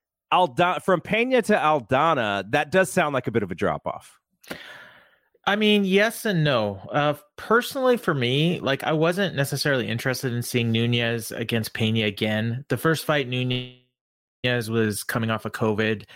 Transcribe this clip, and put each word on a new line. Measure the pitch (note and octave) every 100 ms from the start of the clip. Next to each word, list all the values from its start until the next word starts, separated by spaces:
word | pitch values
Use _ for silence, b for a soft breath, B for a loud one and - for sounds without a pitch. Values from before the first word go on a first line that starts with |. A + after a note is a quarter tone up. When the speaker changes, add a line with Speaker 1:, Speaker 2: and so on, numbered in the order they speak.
| _ _ -
Speaker 1:
Alda-, | E3 F3 A#2+ F3 D3+
from | - F3
Pena | - G#3+ B3 B3+
to | G#3
Aldana, | G3+ D3+ D3+ A2 B2+ E3 D3 G#2+ G2+ G2
that | D3 D3+
does | F#3 F#3
sound | - D#3
like | C3+ A#2+
a |
bit | A2
of | G2
a |
drop | F2+ F#2 D2+ -
off. | - - _ _ _ B B B B B B B B B _ -
Speaker 2:
I | G#3
mean, | G#3+ G#3
yes | G3 F#3+ A3 A3+
and | A3 E3+
no. | D3+ B2+ G#2 G2 -
Uh, | B2+ D3 D3 _ -
personally, | - A3 A#3+ C4+ B3+ A#3+
for | -
me, | D3 A#2+ C3 E3 C#3+
like, | A#2 C3+
I | -
wasn't | D#3 D#3+ F3+ F#3+ C#3
necessarily | C#3 C#3 D3+ C3 G#2+
interested | A2+ C3+ B2 C3+
in | A#2+
seeing | A#2 B2 A#2
Nunez | A2+ A#2 A#2+ A#2 A#2 A2
against | - A2+ A#2 A2
Pena | - A2 A2+ G#2+
again. | G2+ A2 G#2+ A2+ A#2+ -
The | C3
first | D#3+ D#3
fight, | - D3+ B2
Nunez | B2+ B2+ B2 B2+ B2+ _ _ _ _ _ _ B2 B2 A2
was | A2+ A2 G2+
coming | - A#2+ A2+
off | A2
of | A2
covid, | - A2+ G#2 A2 G#2+ -